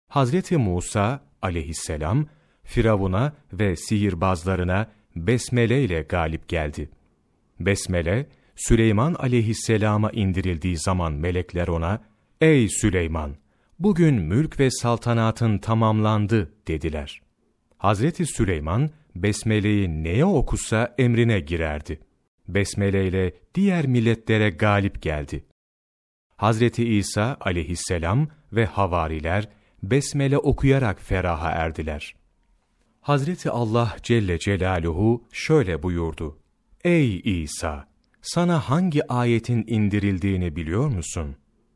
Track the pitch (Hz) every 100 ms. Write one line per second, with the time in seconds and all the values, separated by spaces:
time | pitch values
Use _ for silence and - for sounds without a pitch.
0 | _ 143 123 180 - 170 104 87 - 107
1 | 104 139 _ _ 95 85 76 80 - 78
2 | 76 131 151 _ _ _ - 120 113 104
3 | 98 92 147 - _ 92 104 85 - 107
4 | 101 87 95 90 90 90 90 95 113 _
5 | _ 85 85 123 - 123 113 131 117 80
6 | 76 87 80 80 - 82 76 76 73 -
7 | _ _ _ _ _ _ 90 101 - 87
8 | 82 110 147 _ _ - - 113 113 104
9 | 151 170 131 120 110 110 - 107 107 107
10 | 107 113 95 90 92 82 90 85 95 90
11 | 82 73 87 90 - 87 85 82 82 107
12 | - _ _ - 160 143 104 - 107 90
13 | 82 78 73 69 _ _ _ - 202 175
14 | 160 120 78 110 156 - 131 - 120 113
15 | 120 117 113 - 117 101 - 113 110 107
16 | 107 107 104 113 82 _ - 78 80 76
17 | 69 - _ _ _ _ _ _ 98 104
18 | 147 - 165 - 101 82 76 107 151 -
19 | _ 90 101 104 110 107 101 104 92 78
20 | 80 101 185 156 117 110 - 110 123 -
21 | 123 113 117 101 73 82 80 76 - 76
22 | _ _ _ _ - 95 98 - 98 98
23 | 95 92 90 - _ 180 196 175 135 123
24 | 113 113 - 110 107 80 107 101 98 -
25 | 80 76 73 71 - _ _ _ _ _
26 | _ _ _ - 104 110 120 120 117 104
27 | 95 104 113 147 101 87 78 85 - 87
28 | 82 123 156 - _ 104 107 - 95 85
29 | 80 78 80 98 107 _ _ _ 98 139
30 | - 143 135 139 143 127 135 135 117 90
31 | - 95 90 80 82 82 82 82 78 73
32 | - - _ _ _ _ _ _ _ _
33 | - 143 143 180 156 120 113 117 117 -
34 | - 117 98 85 101 95 92 90 82 80
35 | 110 120 - - - 156 92 78 90 85
36 | 82 - 78 - _ _ _ _ 175 170
37 | 131 90 113 90 76 - 85 71 - _
38 | _ _ - 170 175 165 - 156 185 147
39 | - 123 120 113 117 117 110 113 104 101
40 | 101 92 98 92 90 78 78 98 151 95
41 | - 90 73 69 _ _ _